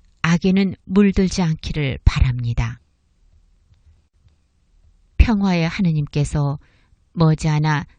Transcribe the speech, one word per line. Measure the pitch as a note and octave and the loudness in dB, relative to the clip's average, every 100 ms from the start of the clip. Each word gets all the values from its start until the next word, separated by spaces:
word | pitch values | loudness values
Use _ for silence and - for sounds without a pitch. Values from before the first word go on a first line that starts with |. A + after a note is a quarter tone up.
| _ _ | _ _
악에는 | D#3+ F3 F#3+ F#3+ F#3+ - | 0 0 2 0 0 -4
물들지 | - F#3+ G3+ F#3+ F#3 - | -2 2 2 2 -2 0
않기를 | E3+ D#3+ - D#3 C#3 - | -2 -2 -6 -6 -4 0
바랍니다. | - D3 C3 B2 A#2+ A#2 A#2 A#2+ _ _ _ _ _ _ _ _ _ _ _ _ _ _ _ _ _ _ _ _ _ _ _ - | 0 2 0 0 -4 -4 -6 -8 _ _ _ _ _ _ _ _ _ _ _ _ _ _ _ _ _ _ _ _ _ _ _ 2
평화의 | - G#3 G3 F3 E3 | 2 2 0 0 -2
하느님께서 | - F3 D#3 D3+ D3 C#3+ D3+ C#3+ C#3+ _ _ _ _ _ | -2 -2 -2 -2 -4 -2 -2 -4 -4 _ _ _ _ _
머지않아 | E3+ D#3+ D#3 D#3+ D3+ D#3 D3 - | 0 2 2 0 -2 -2 -4 -6